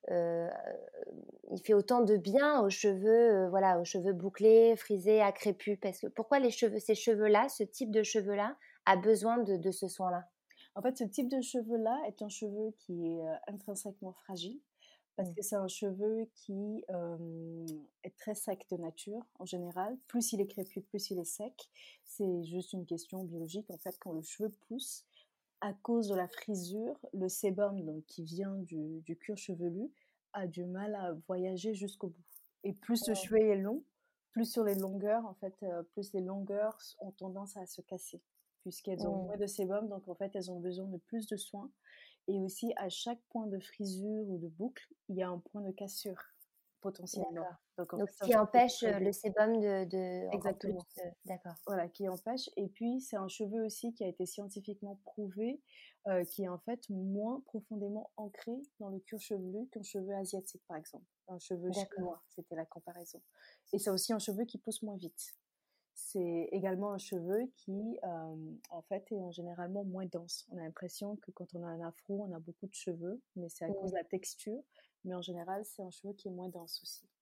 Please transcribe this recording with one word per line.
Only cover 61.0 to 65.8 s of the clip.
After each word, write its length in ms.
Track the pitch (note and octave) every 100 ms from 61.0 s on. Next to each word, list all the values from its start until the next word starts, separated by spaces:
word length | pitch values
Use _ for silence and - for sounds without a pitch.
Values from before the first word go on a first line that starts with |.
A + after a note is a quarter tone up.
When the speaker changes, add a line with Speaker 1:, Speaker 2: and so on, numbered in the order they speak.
| F3 _ -
Speaker 2:
Un 100 | F3+
cheveu 320 | - F3+ F3+
Speaker 1:
D'accord. 240 | F3+ F#3+
Speaker 2:
chinois, 300 | - F3+ E3+ _
c'était 260 | - E3+ E3
la 100 | D#3+
comparaison. 560 | E3+ E3+ F3 E3+ E3+ _ _ - _ _
Et 60 | F#3+
c'est 140 | G3
aussi 220 | F#3+ -
un 60 | A3
cheveu 260 | G#3 G3 A#3
qui 120 | G#3+
pousse 240 | - G#3+
moins 160 | G#3+ G3
vite. 380 | F3 - - - _ _ _ _